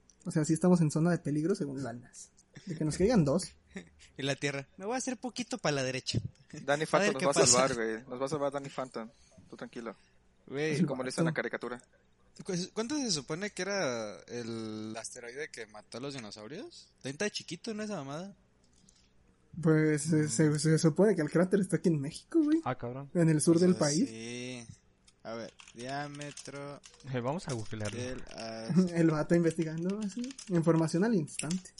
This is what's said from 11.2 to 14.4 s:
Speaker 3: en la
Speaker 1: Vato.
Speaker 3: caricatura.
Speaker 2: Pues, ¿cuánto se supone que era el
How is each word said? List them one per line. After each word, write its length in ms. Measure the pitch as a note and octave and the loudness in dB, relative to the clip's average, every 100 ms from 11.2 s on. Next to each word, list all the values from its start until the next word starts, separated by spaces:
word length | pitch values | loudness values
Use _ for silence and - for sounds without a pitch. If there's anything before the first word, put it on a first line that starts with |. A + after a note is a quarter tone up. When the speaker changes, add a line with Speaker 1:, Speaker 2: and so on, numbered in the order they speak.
Speaker 3:
en 40 | E3 | 0
la 60 | |
Speaker 1:
Vato. 60 | C#3 | 0
Speaker 3:
caricatura. 440 | A2+ A2+ A#2+ A#2+ _ _ _ _ _ - - | -4 -6 -8 -12 _ _ _ _ _ -16 -6
Speaker 2:
Pues, 240 | F3+ F#3 | -6 -6
¿cuánto 220 | - A#3 D4+ | -6 -4 -2
se 120 | B3 | -2
supone 380 | D3+ B2 D#3+ G#3 | -2 -4 -6 -6
que 140 | - | -6
era 560 | F#3 G3+ D3+ A#2 G#2+ F2+ - | -4 0 0 -2 -6 -10 -10
el 680 | A#2+ | -8